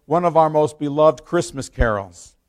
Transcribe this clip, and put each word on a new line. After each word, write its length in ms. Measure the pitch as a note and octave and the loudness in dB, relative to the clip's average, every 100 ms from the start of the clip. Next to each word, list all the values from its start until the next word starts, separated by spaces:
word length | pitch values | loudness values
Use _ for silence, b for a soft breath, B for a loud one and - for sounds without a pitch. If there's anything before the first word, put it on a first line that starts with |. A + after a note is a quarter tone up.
| - | -4
one 180 | D#3+ | -2
of 120 | F3 D#3 | 0 2
our 120 | D#3 | 2
most 300 | D#3 D3+ - | 2 -2 -2
beloved 460 | D3 C#3+ D#3 C3+ | -6 2 2 2
Christmas 440 | - F3 - C3+ B2 | -4 -4 -4 -8 -12
carols. 680 | - B2 G#2 F#2+ F2 - _ | -2 -2 -2 -6 -16 -20 _